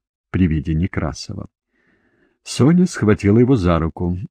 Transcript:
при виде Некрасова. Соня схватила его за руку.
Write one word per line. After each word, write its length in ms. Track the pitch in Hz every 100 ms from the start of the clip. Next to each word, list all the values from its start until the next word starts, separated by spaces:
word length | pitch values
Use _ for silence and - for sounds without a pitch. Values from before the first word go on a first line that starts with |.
| _ _ _
при 160 | - 90
виде 260 | 78 69
Некрасова. 720 | 78 92 - 76 - - - - _ _ _ _ _ _ _ _ _
Соня 440 | - - 123 175 180
схватила 500 | - 107 104 101 110
его 180 | 123 131
за 220 | 87 85
руку. 400 | 80 - 87 92 101